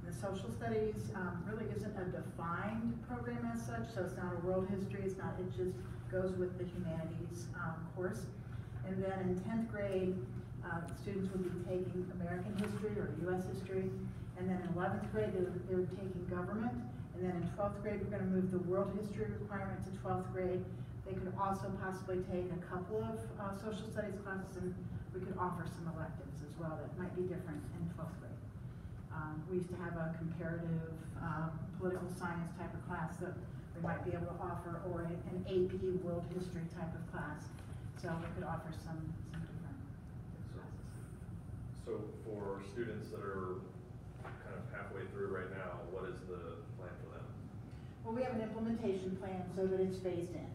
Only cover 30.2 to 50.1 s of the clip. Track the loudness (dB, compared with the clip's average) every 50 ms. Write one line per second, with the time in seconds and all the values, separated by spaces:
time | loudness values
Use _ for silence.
30.2 | -2 -2 0 0 0 0 0 0 2 2 2 2 2 -2 -4 -6 -6 -6 -4 -2
31.2 | 0 0 2 2 0 0 0 -2 -4 -4 -2 2 2 2 2 2 0 -2 -2 -2
32.2 | 0 0 0 0 -2 -2 -2 -4 -4 -4 -4 -4 -4 -2 0 0 0 -2 0 -2
33.2 | -2 -2 -2 -4 -6 -6 -6 -6 -6 -6 -4 -2 0 2 2 2 2 0 0 0
34.2 | 0 -2 -2 -2 -2 0 -2 -2 -2 -2 -2 -2 0 0 0 0 0 0 0 -2
35.2 | -2 -2 -2 0 0 4 6 8 8 8 6 2 4 4 4 4 4 2 2 2
36.2 | 0 0 0 0 0 0 -2 -2 -2 -2 -2 -2 -2 -2 -2 -2 -4 -4 -2 -2
37.2 | -2 -2 -2 -4 -6 -6 -8 -8 -8 -6 -6 -6 -6 -6 -6 -4 -2 0 0 0
38.2 | 0 -2 -2 0 0 0 0 0 -2 -2 -4 -4 -4 -2 -2 -2 -2 -2 -2 -4
39.2 | -4 -4 -2 -4 -4 -2 -4 -4 -4 -4 -6 -6 -6 -8 -8 -8 -8 -8 -8 -8
40.2 | -6 -6 -6 -6 -6 -6 -6 -6 -6 -6 -8 -6 -6 -6 -6 -8 -8 -8 -8 -8
41.2 | -6 -6 -6 -6 -6 -6 -6 -6 -4 -6 -6 -6 -4 -2 -2 -2 -2 -4 -4 -6
42.2 | -4 -4 -2 -2 0 0 0 -2 -2 -4 -2 0 0 0 0 -2 -4 -4 -4 -4
43.2 | -2 -2 0 0 0 0 -2 -2 -4 -6 -8 -10 -10 -10 -10 -10 -8 -10 -8 -8
44.2 | -8 -6 -8 -8 -6 -6 -6 -4 -4 -4 -4 -4 -4 -4 -4 -4 -4 -4 0 0
45.2 | 0 2 2 0 0 -2 -4 -4 -2 -4 -4 -4 -4 -4 -2 -2 -2 -2 -4 -4
46.2 | -4 -4 -4 -4 -4 -6 -6 -6 -6 -8 -6 -6 -6 -6 -6 -6 -8 -8 -6 -6
47.2 | -6 -6 -6 -6 -6 -6 -6 -8 -8 -8 -8 -8 -8 -8 -8 -6 -2 0 2 2
48.2 | 2 2 2 2 0 0 0 0 2 2 2 4 4 4 4 4 2 0 0 0
49.2 | 0 -2 0 0 -2 0 2 4 6 6 6 6 6 4 4 2 2 2